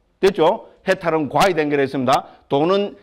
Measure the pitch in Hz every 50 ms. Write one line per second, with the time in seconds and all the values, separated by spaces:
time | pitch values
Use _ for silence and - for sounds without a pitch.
0 | _ _ _ - 190 190 190 170 156 175 220 - - - _ _ - 196 185 185
1 | 165 170 160 156 147 120 - 143 185 202 170 160 151 147 147 139 135 131 - 139
2 | 123 127 143 175 - - - - _ - 139 143 156 175 196 202 202 - - -